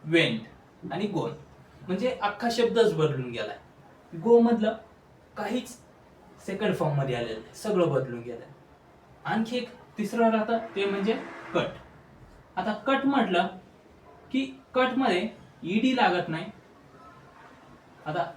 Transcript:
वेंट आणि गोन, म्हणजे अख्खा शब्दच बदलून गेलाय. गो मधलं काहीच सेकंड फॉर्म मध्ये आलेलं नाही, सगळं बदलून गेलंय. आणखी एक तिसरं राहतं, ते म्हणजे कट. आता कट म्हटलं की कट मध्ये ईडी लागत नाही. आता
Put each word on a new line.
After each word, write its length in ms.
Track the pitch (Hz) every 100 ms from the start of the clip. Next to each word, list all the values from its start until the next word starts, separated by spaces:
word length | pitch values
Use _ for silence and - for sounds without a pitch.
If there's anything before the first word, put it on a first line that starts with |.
वेंट 880 | 156 165 135 113 - - - - -
आणि 140 | 175 208
गोन, 240 | - - - - - - -
म्हणजे 360 | - 185 247 -
अख्खा 280 | 208 208 233
शब्दच 420 | 226 233 226 214
बदलून 360 | 156 151 135 123
गेलाय. 260 | 117 107 - - - - - -
गो 260 | 170 220 233
मधलं 360 | 233 220 214 - - - - - - -
काहीच 400 | 214 254 - - - - - - - - -
सेकंड 300 | 190 202 -
फॉर्म 220 | 156 143
मध्ये 180 | 123 120
आलेलं 240 | 117 110
नाही, 160 | - -
सगळं 360 | 220 180 165
बदलून 300 | 135 123 120
गेलंय. 300 | 117 117 - - - - - - - - -
आणखी 320 | 220 226 247
एक 120 | 226 - - -
तिसरं 340 | 202 233 226
राहतं, 260 | 220 214 226 - 196
ते 100 | 196
म्हणजे 280 | 196 202 269 - - -
कट. 240 | 180 - - - - - - - - - -
आता 180 | 208 214 -
कट 180 | 269 277
म्हटलं 420 | 262 196 175 196 - - - - - - - -
की 140 | 262 269 - -
कट 240 | 254 254 262
मध्ये 300 | 240 180 220 - - -
ईडी 320 | 160 214 262 254
लागत 340 | 185 180 160
नाही. 220 | 156 208 - - - - - - - - - - - - - - - 156
आता 180 | 170 170